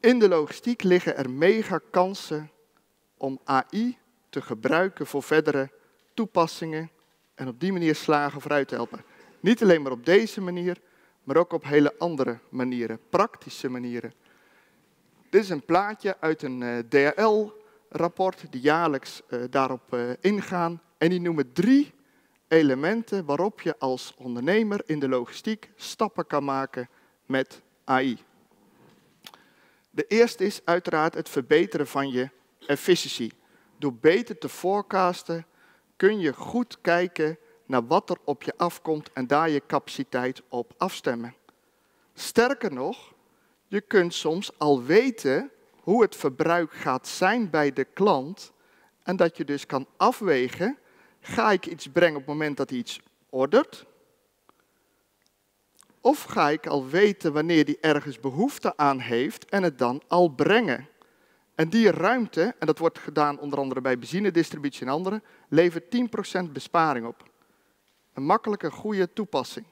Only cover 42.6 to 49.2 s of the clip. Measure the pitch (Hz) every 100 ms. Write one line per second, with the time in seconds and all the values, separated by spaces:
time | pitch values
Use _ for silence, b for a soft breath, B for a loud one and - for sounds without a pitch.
42.6 | 214 135 139 247 - _ _ _ _ _
43.6 | _ 196 - 208 175 - 156 165 202 -
44.6 | 151 139 120 185 262 226 139 139 277 _
45.6 | _ _ - 214 208 - 151 127 165 170
46.6 | 165 - 151 127 - - 185 233 214 156
47.6 | 147 135 131 - 202 151 135 190 - _
48.6 | b b b b - 180